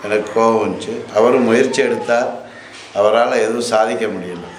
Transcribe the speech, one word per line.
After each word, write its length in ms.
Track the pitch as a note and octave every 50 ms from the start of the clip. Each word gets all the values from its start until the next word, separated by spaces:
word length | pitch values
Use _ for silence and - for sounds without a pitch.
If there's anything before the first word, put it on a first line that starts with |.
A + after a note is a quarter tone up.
| -
எனக்கு 280 | G2+ G#2 G#2+ G#2 - -
கோபம் 400 | A2+ A2+ A2+ A2+ A2 G#2 G2 F#2
வந்துச்சு. 280 | F2+ - - A2+ B2 - - -
அவரும் 280 | G#2 A2 A#2+ B2+ C3 A#2+
முயற்சி 380 | A2+ A2+ B2 C3 C3 - -
எடுத்தார், 580 | C3 A#2+ A#2 A2+ - - A#2+ A#2+ B2 - - - - - - - - - - - - - -
அவரால 360 | G2 G2+ G#2+ A2 A#2 A#2+ B2+
எதுவும் 300 | B2+ A#2+ A2 A2 A#2 A#2+
சாதிக்க 440 | A2+ - A2+ A2 A2+ A#2 B2 A2+ A2+
முடியல. 420 | G#2 F#2+ F#2 F2 F2+ F2 F2 E2+ - -